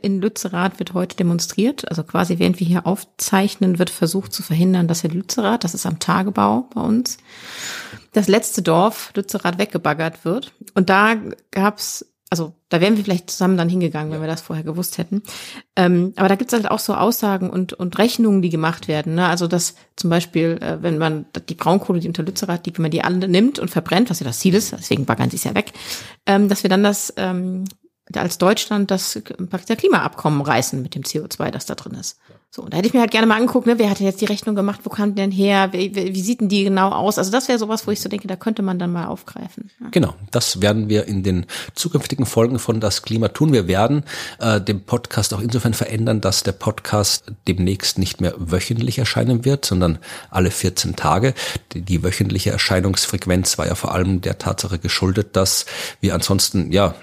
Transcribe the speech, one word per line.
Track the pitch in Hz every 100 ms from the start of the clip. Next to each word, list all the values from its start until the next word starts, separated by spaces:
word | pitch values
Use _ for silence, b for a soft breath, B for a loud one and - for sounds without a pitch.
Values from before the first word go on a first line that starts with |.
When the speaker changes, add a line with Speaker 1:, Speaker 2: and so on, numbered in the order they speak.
Speaker 1:
in | 202 196
Lützerath | 208 214 185 175 190 -
wird | 180
heute | 180 180 -
demonstriert. | 175 170 - - 226 - -
Also | 165
quasi, | 151 - 175 170
während | 180 175
wir | 170
hier | 175 165
aufzeichnen, | 196 - - - 196 202 - 190 175
wird | 185
versucht | - 165 190 -
zu | -
verhindern, | - 165 180 185 165
dass | 170
in | 160
Lützerath, | 170 196 - 202 240 -
das |
ist | - -
am | 160
Tagebau | - 175 190 101 - 240 254
bei | -
uns, | - 226 254 - B B B B B B B B B
das | 214 190
letzte | 208 - -
Dorf | 170 165 202 - - -
Lützerath | 196 - 175 180
weggebaggert | 208 170 156 147 165 165
wird. | 165 214 - _ - -
Und | 190
da | 190 214 226 - - _
gab's, | 196 202 208 - - - _ _
also | 170 160 - _
da | 170
wären | 190 220
wir |
vielleicht | 202 180 -
zusammen | - 185 185
dann | 170
hingegangen, | 180 170 156 156
wenn | 156
Speaker 2:
Ja. |
Speaker 1:
wir | 156
das | 160
vorher | - 160
gewusst | 160 160 180 -
hätten. | 170 202 B B B B - -
Ähm, | 180 175 185 -
aber | 190
da | 196
gibt's | 247
halt | 233 202
auch | 214
so | -
Aussagen | 202 202 233 214 190 185
und, | 185 185
und | - 180 165
Rechnungen, | 233 - 220 196
die | 175
gemacht | 165 160 165 -
werden. | 151 160 165
Ne? | 180
Also | 175 170
dass | 175 - b b -
zum | 175
Beispiel, | 170 170 165 165 170
äh, | - 160
wenn | 170 156
man | 160 156 - - -
die | 165
Braunkohle, | 156 196 - 180
die | 165
unter | 170
Lützerath | 160 185 185 170 -
liegt, | 170
wenn |
man | 160
die | 165
alle | - 180 185
nimmt | 180 240 285
und | 180
verbrennt, | 170 - 175 240
was | 170
ja | 135
das | 113
Ziel | 185 190
ist, | 220
deswegen | - - -
baggern | 139 113 123
sie | -
es |
ja | - 196
weg, | - B B B B B -
ähm, | 196 202
dass | 202
wir | 190
dann | 190
das, | 208 202 - -
ähm, | 190 180 185 185 190 - _ _ _ -
als | 175 -
Deutschland | 180 220 - 208 196
das | 190 - 214 - - 180
Pariser | 185 - 226
Klimaabkommen | 392 208 143 - 151 143
reißen | 139 120 127 139
mit | 127 143
dem | -
C | 151
O | -
zwei, | - 160
das | - -
da | -
drin | -
ist. | 131 - - b b b
So, | -
und | -
da | 156
hätte | 214
ich |
mir | 247
halt | 226
gerne | 220 226
mal | 214
angeguckt, | 240 247 233
ne, | 233
wer | 208
hat | 196
denn | 196
jetzt | 190
die | 208
Rechnung | 208 -
gemacht, | 208 202 208
wo | 214
kam | - 208
die | 196
denn | 196
her, | 190 196 196 190
wie, | 180 190 202
wie, | 180
wie | 190
sieht | 185 240
denn | 208
die | 202 196
genau | 190 196
aus? | - 185 -
Also | 190
das | 240 262
wäre | 247
sowas, | 214 220 -
wo |
ich | 208
so | 190
denke, | 208 196
da | 185
könnte | 233 214
man | 196 180
dann | 180
mal | 175 165
aufgreifen. | - - - 180 - 202 _
Ja. | -
Speaker 2:
Genau, | 175 104 - 101
das | 120 - 92
werden | 104 107 104
wir | 104 -
in | 98
den | 95 90 85 B B -
zukünftigen | 170 143 - 143 117
Folgen | 113 120 123
von | - 110
Das | 107 -
Klima | - 110 110
tun. | - 156
Wir | 127 87
werden, | 92 113 147 - B B B
äh, | 113 104
den | 98 101
Podcast | - 120 - - 110
auch | 104
insofern | 113 117 120
verändern, | 107 - 107 113 110
dass | 95 -
der | -
Podcast | - - - - 104 101 - - 107 -
demnächst | 92 90 98 - -
nicht | 92 -
mehr | 87 -
wöchentlich | 85 92 - 117 123 127
erscheinen | 117 117 117 120 127
wird, | 139
sondern | - 92 90 78 B B B
alle | 95 90
vierzehn | - 92 - 92 87
Tage. | - 85 131 131 B B -
Die, | 82
die | 90 87
wöchentliche | 87 - 101 98 -
Erscheinungsfrequenz | - - 92 95 95 - 90 90 90 92 -
war | 85
ja | 87
vor | -
allem | 90 92 92
der | 92 -
Tatsache | - - 95 87
geschuldet, | - - 92 95 98 -
dass | 95 - - B B B
wir | 98 87
ansonsten | - 98 - 98 80
ja | 90 95 -